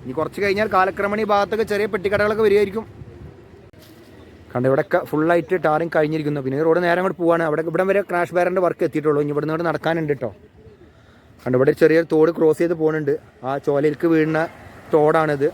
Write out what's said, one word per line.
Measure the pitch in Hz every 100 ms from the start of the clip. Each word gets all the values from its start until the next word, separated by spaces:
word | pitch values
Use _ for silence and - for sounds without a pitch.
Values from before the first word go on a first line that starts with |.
ഇനി | 123 131
കുറച്ച് | 151 -
കഴിഞ്ഞാൽ | 202 196 214 190
കാലക്രമേണ | 185 190 202 214 214
ഈ |
ഭാഗത്തൊക്കെ | 202 202 220 220
ചെറിയ | 202 208
പെട്ടിക്കടകളൊക്കെ | 208 185 202 208 214 220
വരുമായിരിക്കും. | 202 202 214 220 - - - - - - - - - - - - - - - -
കണ്ടോ, | 123 131
ഇവിടെയൊക്കെ | 139 156 175 147
ഫുള്ളായിട്ട് | 151 160 175 165 185 156
ടാറിങ് | 151 165 160
കഴിഞ്ഞിരിക്കുന്നു. | 156 156 147 147 131
പിന്നെ | 135
ഈ | 160
റോഡ് | 165 175
നേരെ | 175
അങ്ങോട്ട് | 185 180
പോവാണ്. | 170 170 165
അവിടെ | 151 165
ഇവിടം | 165 190
വരെ | 190 190
ക്രാഷ് | 175 175 170
ബാരിയറിൻ്റെ | 180 185 175
വർക്ക് | 165 165
എത്തിയിട്ടുള്ളൂ. | 151 147 147 147
ഇനി | 147
ഇവിടുന്ന് | 151
അങ്ങോട്ട് | 160 170
നടക്കാനുണ്ട് | 151 156 165 156
കേട്ടോ. | 143 117 95 - - - - - _ _ - _ -
കണ്ടോ, | 127 127
ഇവിടെ | 139
ഒരു | 151
ചെറിയ | 156 160 165
തോട് | 160 160 170
ക്രോസ് | 160 156
ചെയ്ത് | 170 170
പോകുന്നുണ്ട്. | 156 156 143 151 - _ 127
ആ | 139 143
ചോലയിലേക്ക് | 143 151 151 170
വീഴുന്ന | 160 156 156 165 - - - -
തോടാണിത്. | 160 151 160 156 147 143